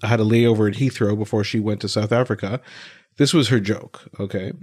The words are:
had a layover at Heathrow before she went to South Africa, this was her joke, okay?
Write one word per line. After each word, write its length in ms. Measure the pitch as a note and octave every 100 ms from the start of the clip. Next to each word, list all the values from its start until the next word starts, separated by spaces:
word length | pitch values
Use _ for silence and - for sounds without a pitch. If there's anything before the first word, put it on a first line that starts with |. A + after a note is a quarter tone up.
had 160 | A2 A2+
a 20 |
layover 480 | G#2+ A#2 A#2 A2 G#2+
at 80 | G2
Heathrow 400 | C3+ - G#2 G#2
before 240 | G#2 A2
she 160 | G2 A2
went 220 | G#2+ G#2
to 80 | G#2
South 240 | G#2+ G#2
Africa, 480 | A#2+ B2+ G#2 G2 A2 - - - - _ -
this 180 | C#3+
was 140 | E3 A2+
her 100 | A#2+
joke, 420 | G2 G#2+ - - - -
okay? 320 | G2+ G2+ F#2+ -